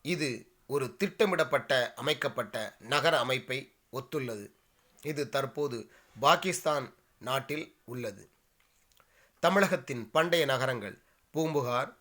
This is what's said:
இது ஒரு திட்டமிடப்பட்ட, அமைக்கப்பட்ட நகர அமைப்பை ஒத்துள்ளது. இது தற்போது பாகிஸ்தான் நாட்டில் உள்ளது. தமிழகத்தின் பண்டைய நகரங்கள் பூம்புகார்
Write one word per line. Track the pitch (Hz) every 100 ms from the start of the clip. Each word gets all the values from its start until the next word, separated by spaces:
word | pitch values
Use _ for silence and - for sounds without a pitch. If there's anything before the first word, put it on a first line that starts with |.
இது | 147 170 147 117 - _ -
ஒரு | 139 127 -
திட்டமிடப்பட்ட, | 202 - 208 175 143 139 - 131 120 -
அமைக்கப்பட்ட | 135 151 143 123 104 120 107 -
நகர | - 143 151 156
அமைப்பை | 127 131 117 131 139 _ _
ஒத்துள்ளது. | 127 123 156 127 107 101 _ _ _ _ _
இது | 147 147 127
தற்போது | 139 135 147 143 120 - - _ 113
பாகிஸ்தான் | 139 180 185 - 160 147 123 _ _ _
நாட்டில் | 123 131 127 151 - _
உள்ளது. | - 123 113 101 104 _ _ _ _ _ _ _ _ _ _ _
தமிழகத்தின் | 170 190 190 180 131 123 110
பண்டைய | 156 170 170 143
நகரங்கள் | 131 131 123 101 - _ _ _
பூம்புகார் | 151 160 147 123 123 143 -